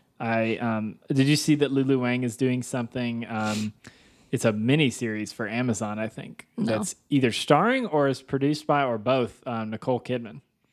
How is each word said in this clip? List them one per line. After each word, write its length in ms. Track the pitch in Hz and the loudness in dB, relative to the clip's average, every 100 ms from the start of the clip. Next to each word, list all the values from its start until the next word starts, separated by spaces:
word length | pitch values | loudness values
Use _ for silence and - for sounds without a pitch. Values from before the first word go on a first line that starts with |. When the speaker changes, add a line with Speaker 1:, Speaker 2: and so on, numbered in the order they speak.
| _ _ | _ _
Speaker 1:
I, 380 | 117 113 113 110 | -2 0 0 0
um, 400 | 120 110 107 - _ | -2 -2 -4 -10 _
did 180 | 139 135 | 2 4
you 80 | 147 | 4
see 200 | - 147 | 2 2
that 160 | 143 | 2
Lulu 280 | 135 135 135 | 2 2 2
Wang 240 | 123 123 | 2 0
is 140 | 123 - | -2 0
doing 260 | 127 127 | 0 0
something? 640 | 120 127 117 127 120 117 117 | -2 -6 -4 -4 -4 -4 -6
Um, 440 | 113 107 107 107 - - _ _ _ _ | -4 -2 -2 -4 -8 -20 _ _ _ _
it's 140 | 135 120 | 0 2
a 80 | |
mini 360 | 107 113 147 139 | 2 2 4 2
series 420 | - 117 107 104 | 0 -4 -4 -6
for 160 | - 107 | -6 -6
Amazon, 520 | 113 127 107 107 107 | -2 -2 -2 -2 -4
I 80 | 110 | -6
think. 400 | - - - - - | -8 -16 -18 -14 -4
Speaker 2:
No. 80 | - | -2
Speaker 1:
That's 300 | - 208 - _ | 0 -2 -8 _
either 220 | 139 123 | 2 4
starring 540 | - - 147 208 262 226 | 0 4 4 4 0 0
or 220 | 151 139 | 2 2
is 140 | 131 | 0
produced 440 | - 139 139 151 - | -4 0 0 0 0
by 180 | 147 | 2
or 140 | 135 117 | 2 0
both, 480 | 107 131 117 - - | 0 2 0 -4 -8
um, 240 | 117 110 | -6 -6
Nicole 280 | 107 - 123 | -6 -2 -2
Kidman. 420 | - 123 113 135 _ _ _ | -2 -6 -6 -16 _ _ _